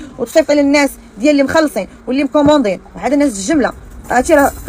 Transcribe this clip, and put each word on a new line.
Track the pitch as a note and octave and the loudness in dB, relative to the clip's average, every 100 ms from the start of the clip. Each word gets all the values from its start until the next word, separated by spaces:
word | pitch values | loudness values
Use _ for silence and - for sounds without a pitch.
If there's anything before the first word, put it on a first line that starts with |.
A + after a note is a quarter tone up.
| - - | -18 -12
وتصيفطي | A#3+ E4 D4+ | -2 0 2
للناس | D4 C#4 D4 C#4 - - - | 2 2 2 0 -4 -18 -4
ديال | C#4 | 0
اللي | C#4+ | 2
مخلصين | C4+ D#4+ D4+ A3 F#3 - - | 2 0 0 -4 -10 -14 -6
واللي | C4 | -4
مكوموندين، | C#4+ D4+ D4 D4+ A#3 - - F3 | -2 2 2 2 0 -4 -10 -10
وعاد | A3 | -4
الناس | C#4+ C#4+ | 0 0
الجمله. | G3 F#3+ D#4 G3+ - - - - | -2 -2 0 0 -4 -16 -20 -4
عرفتي | A#3+ B3+ | -2 2
راه | D4+ C#4 - | 2 2 0